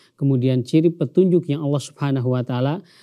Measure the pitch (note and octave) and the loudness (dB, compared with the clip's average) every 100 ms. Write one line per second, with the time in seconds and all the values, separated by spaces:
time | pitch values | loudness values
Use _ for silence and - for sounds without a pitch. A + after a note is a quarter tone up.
0 | _ _ C#3 C3+ B2+ B2+ A#2+ D#3+ E3 E3+ | _ _ 0 2 2 0 0 2 2 0
1 | C#3 - F#3 E3+ E3 C#3+ D3 C#3+ - - | 0 2 4 2 0 -4 -2 -2 -4 -6
2 | C#3+ C3+ B2 B2+ A#2+ B2 C3+ D#3+ - _ | -2 -2 0 -2 -2 -2 -2 -4 -10 _